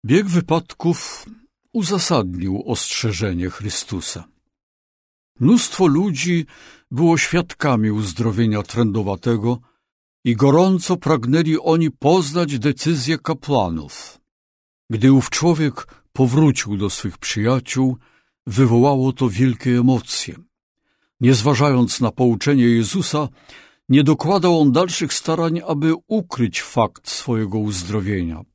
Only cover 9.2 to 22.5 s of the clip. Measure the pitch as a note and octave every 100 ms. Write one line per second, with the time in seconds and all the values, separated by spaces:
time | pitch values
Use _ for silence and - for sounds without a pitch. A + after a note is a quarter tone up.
9.2 | A#2+ A#2 A2+ A#2+ _ _ _ _ _ _
10.2 | B2 A2+ C#3 D3+ F#3+ F#3 - F3 - D3+
11.2 | A#2+ D#3 D#3+ D#3 - D#3+ D#3+ - C#3+ F#3
12.2 | C#3+ E3+ E3 C3+ C#3+ C3 D#3 E3 B2+ D#3+
13.2 | - D3+ - C3+ F#2 E2 D2 - - -
14.2 | _ _ _ _ _ _ _ A2 C3 C3+
15.2 | - - E3 D#3+ D3+ - - - _ -
16.2 | C3 C3+ D#3 B2+ G#2+ G2+ G2+ - G#2 -
17.2 | - G#2+ A2 B2+ B2+ B2+ C3 B2+ _ _
18.2 | _ _ - G#2 B2+ A#2 C#3 C3+ C3 C3
19.2 | B2+ F#2+ C3 A#2 B2+ B2 B2 B2 - -
20.2 | - - _ _ _ _ _ _ _ _
21.2 | A#2+ B2 B2+ B2+ C#3+ B2+ A#2+ - A#2 -
22.2 | B2 A2 D3